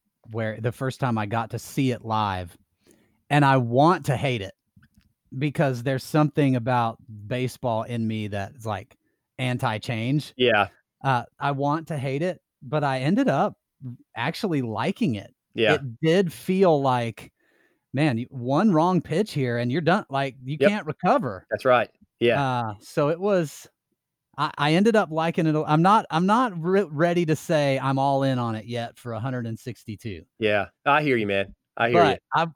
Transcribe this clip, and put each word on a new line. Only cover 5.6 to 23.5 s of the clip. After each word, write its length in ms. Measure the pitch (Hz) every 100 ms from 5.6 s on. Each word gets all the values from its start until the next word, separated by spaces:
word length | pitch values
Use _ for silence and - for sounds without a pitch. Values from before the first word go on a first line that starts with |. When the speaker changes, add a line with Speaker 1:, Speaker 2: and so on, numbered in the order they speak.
| 143 120
Speaker 1:
there's 220 | 123 151
something 520 | - 156 151 - 139 127
about 420 | 117 123 113 - - 107 104
baseball 560 | 127 127 - 127 110
in 240 | 113 117 110
me 200 | 110 104
that's, 360 | 101 98 - 110
like, 300 | 98 - _ _ _ _ -
anti-change. 920 | 127 123 123 107 - 113 120 147 - -
Speaker 2:
Yeah. 300 | 120 107 98 _ _ _
Speaker 1:
Uh, 200 | 135 120 - -
I 120 | 143
want 360 | 139 143 156 160
to 100 | 151
hate 240 | 135 139
it, 180 | 180 - _ _
but 220 | 131 151
I 160 | 143 131
ended 280 | 139 208 269
up 300 | 143 202 - _ _ 127 123 _ -
actually 460 | 131 - 196 147
liking 540 | 120 104 147 - 190 104
it. 180 | - _ _
Speaker 2:
Yeah. 200 | - 107 -
Speaker 1:
It 60 | 135 113
did 300 | 160 180 180
feel 500 | - - 190 185 147
like, 500 | 139 123 117 - - _ _ _ _ _ _
man, 240 | 131 151 113
you, 100 | 127
one 420 | 131 120 143 214
wrong 300 | 156 175 180
pitch 320 | - 160 214
here 240 | 147 123 120
and 140 | 123
you're 100 | 127
done. 240 | 156 196 -
Like, 260 | 135 139 127
you 140 | 127 147
Speaker 2:
Yep. 100 | 139
Speaker 1:
can't 160 | 208 147
recover. 600 | - 180 262 135 92 -
Speaker 2:
That's 160 | 107 131
right. 240 | 123 107 _ _ -
Yeah. 220 | 117 113
Speaker 1:
Uh, 320 | 135 123 110 101
so 300 | - - 147
it 100 | 170
was, 480 | 202 190 156